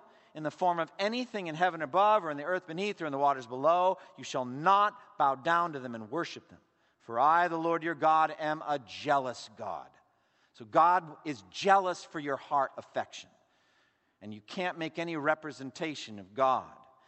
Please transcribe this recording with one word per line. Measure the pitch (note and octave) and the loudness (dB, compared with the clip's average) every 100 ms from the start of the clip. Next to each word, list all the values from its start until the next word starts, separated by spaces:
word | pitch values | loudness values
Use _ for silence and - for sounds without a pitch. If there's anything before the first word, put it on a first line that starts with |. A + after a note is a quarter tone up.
| - _ _ | -14 _ _
in | D#3 | -8
the | D3+ | -8
form | - F3+ E3+ | -2 0 0
of | D#3+ - | -2 -2
anything | G3+ A#3+ B3+ G#3 F3 | -2 -2 -6 -6 -6
in | |
heaven | D#3 F3+ E3 | 0 0 0
above | D3 F3 G#3 G#3+ | -2 2 4 4
or | E3 | 2
in | C#3+ | -4
the | |
earth | D3 F#3 - | -4 -4 -4
beneath | E3 G#3 G3 | -4 -4 -4
or | D#3+ | -4
in | |
the | C#3 | 2
waters | C#3+ C3+ A#2 | 2 2 -4
below. | B2+ D3 F3 F#3 F#3 - - | 0 4 4 4 0 -6 -16
You | |
shall | B2+ C#3 | -8 -6
not | B2 C3 E3+ G3 G#3 - - - | -4 0 4 4 4 0 -10 0
bow | C#3+ C3+ | 0 2
down | C3 E3+ E3+ | 2 2 2
to | C#3+ | -4
them | B2 | -8
and | A#2 G#2+ | -10 -6
worship | D3+ E3 - - | -6 -6 -10 -18
them. | F2 _ _ _ _ | -20 _ _ _ _
For | - A#2 | -6 2
I, | C#3+ E3 F3 | 4 4 2
the | E3 | 0
Lord | E3 E3+ | 0 0
your | D#3+ | -2
God, | D3+ D#3 D#3+ D#3 D3+ | 0 4 4 4 0
am | D#3 D#3 D3 | -4 -4 -4
a | C#3+ | -6
jealous | A2 - C3 C#3+ C3 - - A2+ | -6 -8 0 0 0 -6 -14 -12
God." | G#2 D#2+ C2 _ _ _ _ _ _ | -10 -10 -12 _ _ _ _ _ _
So | - A2+ | -20 0
God | E3 E3 F3+ D#3+ C#3+ | 4 6 4 0 -10
is | D#3 B2 F#2+ | -10 -10 -12
jealous | - F#3+ G3 F#3 E3+ | -4 4 4 4 -4
for | - E3 | -8 -8
your | C#3+ C3+ | -6 -6
heart | - D3 C3+ - | -2 0 0 -4
affection. | - B2+ G#2 - - _ _ _ _ _ _ _ _ _ | -10 -8 -8 -12 -20 _ _ _ _ _ _ _ _ _
And | G#2 | -16
you | G#2 - | -16 -12
can't | - F3+ E3 | -6 -6 -4
make | D#3+ E3 | -6 -6
any | E3+ D#3+ | -6 -2
representation | D3 D#3 D#3 C3+ C3+ - E3 C#3 - G#2 | 0 0 -4 -12 -14 -8 -8 -8 -12 -14
of | F#2+ | -12
God. | G#2+ - A#2+ F2 - - _ | 0 2 2 -2 -16 -20 _